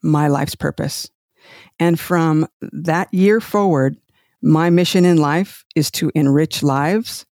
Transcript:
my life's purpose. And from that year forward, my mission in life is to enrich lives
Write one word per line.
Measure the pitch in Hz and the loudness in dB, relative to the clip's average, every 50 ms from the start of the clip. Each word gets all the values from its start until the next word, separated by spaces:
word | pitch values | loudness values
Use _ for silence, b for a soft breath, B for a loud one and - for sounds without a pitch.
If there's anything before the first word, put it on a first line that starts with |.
| - | 0
my | 160 151 147 151 147 | 2 2 2 2 2
life's | 143 139 147 143 - | 0 0 -2 -4 -6
purpose. | - - - - - 156 151 - - - - _ _ _ _ b b b b b b b b b b | -6 -6 -6 -6 -4 -8 -8 -6 -10 -14 -14 _ _ _ _ b b b b b b b b b b
And | 165 170 170 156 | 0 0 0 0
from | - - 180 175 165 160 156 156 160 - _ _ | -2 -2 -2 0 0 2 2 0 0 -2 _ _
that | - - - - 160 175 160 170 196 - - | -16 -14 -12 -8 -4 -2 -2 -2 -4 -4 0
year | 185 185 202 214 226 | 2 2 2 2 0
forward, | 220 - - 208 202 196 170 139 131 135 147 - _ _ _ _ _ _ _ _ | -2 -2 -2 -2 0 2 2 2 0 -2 -2 -6 _ _ _ _ _ _ _ _
my | - - 156 156 165 175 | 0 2 2 4 4 4
mission | 170 175 180 170 - 190 180 | 2 2 2 2 2 2 4
in | 180 175 165 | 4 4 4
life | 151 143 147 170 196 - - - _ _ - | 2 2 0 -2 -4 -4 -8 -20 _ _ -2
is | 165 147 - | -2 -2 -2
to | - - - 156 - | -4 -4 -4 -2 -2
enrich | 156 151 139 139 147 156 151 - - | 0 0 2 2 2 0 0 -4 -2
lives | - 147 135 135 143 156 190 220 233 - - - - _ _ | -2 0 0 0 -2 0 -2 -2 -4 -6 -12 -16 -16 _ _